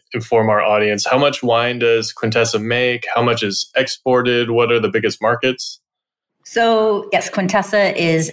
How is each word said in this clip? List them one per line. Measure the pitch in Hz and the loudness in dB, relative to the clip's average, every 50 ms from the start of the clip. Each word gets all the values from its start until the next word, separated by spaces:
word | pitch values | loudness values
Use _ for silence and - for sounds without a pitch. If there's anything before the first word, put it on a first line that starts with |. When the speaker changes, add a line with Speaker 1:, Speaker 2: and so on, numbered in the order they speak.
| - _ - | -8 _ -10
Speaker 1:
inform | 117 110 - 117 113 110 110 | -10 -4 0 0 2 2 2
our | 107 104 | 2 2
audience. | - 107 107 104 107 104 104 101 - | 2 2 2 2 2 0 0 -2 0
How | - 127 | 0 2
much | 135 143 143 139 - | 2 2 0 0 -2
wine | 127 120 113 117 120 123 123 120 | 0 0 2 2 0 0 -2 0
does | 120 117 117 113 110 - - | 2 2 2 2 0 -4 -6
Quintessa | - - 110 110 117 113 - - 104 | -6 -4 -2 0 0 0 0 0 -2
make? | 107 117 120 120 127 123 123 117 - - - | -2 -2 -2 0 0 -2 -2 -4 -6 -4 -2
How | 117 123 | 0 0
much | 120 113 113 | 0 0 0
is | 110 101 95 - - - - | -2 -2 -4 -4 -6 -4 -2
exported? | 135 131 - - - - 131 127 123 123 123 120 120 120 117 | -2 -2 -2 -6 -4 -2 0 2 2 2 2 0 0 0 0
What | 117 117 120 117 | 2 2 2 2
are | 120 113 | 2 2
the | 107 98 | 0 0
biggest | 92 113 110 104 - - 107 | 0 -2 -2 -2 -2 -2 -2
markets? | 113 120 117 - 131 127 - - - - - _ _ _ _ _ _ _ _ _ _ _ _ _ | -2 0 0 -2 -2 -4 -4 -8 -12 -14 -16 _ _ _ _ _ _ _ _ _ _ _ _ _
Speaker 2:
So, | - - 247 226 233 226 220 220 220 208 202 208 - | -4 0 2 2 4 4 4 2 2 0 0 -2 -2
yes, | 190 165 - | -2 -2 -2
Quintessa | - - 202 185 180 - 202 190 - 214 208 202 185 - | -2 -4 -2 -2 0 0 0 0 0 2 2 2 2 0
is | - 170 165 160 160 160 165 | 0 0 2 2 2 0 -2